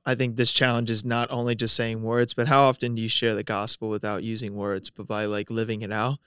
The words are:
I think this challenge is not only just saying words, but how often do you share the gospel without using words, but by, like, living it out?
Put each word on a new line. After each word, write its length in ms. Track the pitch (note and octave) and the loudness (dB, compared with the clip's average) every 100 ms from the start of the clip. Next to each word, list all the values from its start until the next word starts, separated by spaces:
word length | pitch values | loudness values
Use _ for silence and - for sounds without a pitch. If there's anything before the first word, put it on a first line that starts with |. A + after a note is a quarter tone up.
| C3+ | -4
I 80 | |
think 220 | B2+ B2+ A#2 | 0 0 2
this 160 | A#2+ | 2
challenge 360 | - B2+ A#2+ A#2 | 4 4 2 0
is 140 | A2 | -2
not 260 | A#2+ A#2+ A#2+ | -2 -2 -2
only 240 | A#2+ A#2+ | -2 -2
just 220 | A2+ A#2 - | 0 2 2
saying 260 | A2+ A2+ | 2 -2
words, 300 | A2+ A#2+ A#2+ | 0 2 2
but 160 | - A#2+ | 2 4
how 140 | C#3 | 6
often 320 | C3+ B2+ A#2+ | 6 2 -2
do 80 | A2+ | -2
you 60 | A2 | 0
share 260 | - A#2 | 2 2
the 80 | G#2+ | 0
gospel 460 | - G#2 G#2+ - A2 | -2 -2 0 -2 -2
without 320 | G#2 G#2+ G2 | -4 -4 -4
using 320 | A2+ A2 A2 | -4 -6 -6
words, 340 | G2+ G2+ G2 - | -4 -4 -4 -6
but 160 | - G2 | -10 -6
by, 180 | G#2+ G#2+ | -4 -2
like, 240 | G#2 G#2 | -2 -4
living 320 | A2+ A2+ G#2+ | -4 -2 -4
it 100 | G#2 | -4
out? 260 | G#2+ A#2+ C#3+ | -2 -2 -2